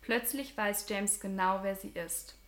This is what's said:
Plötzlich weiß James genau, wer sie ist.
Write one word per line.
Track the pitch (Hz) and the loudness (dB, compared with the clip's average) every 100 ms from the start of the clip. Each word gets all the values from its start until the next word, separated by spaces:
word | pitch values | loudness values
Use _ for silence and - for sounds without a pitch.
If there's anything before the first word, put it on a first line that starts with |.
Plötzlich | - 233 233 269 269 - | 2 0 2 -4 -4 0
weiß | 208 208 - | 0 0 0
James | 202 202 - | 0 2 0
genau, | 196 190 185 196 | 0 2 4 4
wer | 196 190 | 2 -2
sie | 196 | -6
ist. | - 165 - - - | -6 -4 -4 -6 -16